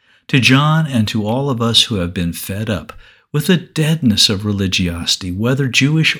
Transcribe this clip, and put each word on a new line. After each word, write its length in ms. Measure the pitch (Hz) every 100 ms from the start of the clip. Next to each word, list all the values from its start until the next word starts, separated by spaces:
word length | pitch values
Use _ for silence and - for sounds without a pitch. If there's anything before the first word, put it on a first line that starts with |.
| _ _ -
To 100 | 143
John 480 | 110 131 151 160 156
and 200 | 127 107
to 160 | 113 104
all 240 | 123 143
of 100 | 120
us 220 | 117 113
who 120 | - 104
have 180 | 87
been 200 | 90 85
fed 360 | 80 - 95 110
up 240 | 95 - - - _ _
with 140 | 147 151
the 100 | 180
deadness 720 | - - 151 160 127 98 -
of 160 | 98
religiosity, 880 | 104 101 95 92 90 85 82 - 92
whether 360 | 92 117 135 135
Jewish 500 | 139 139 160 156 -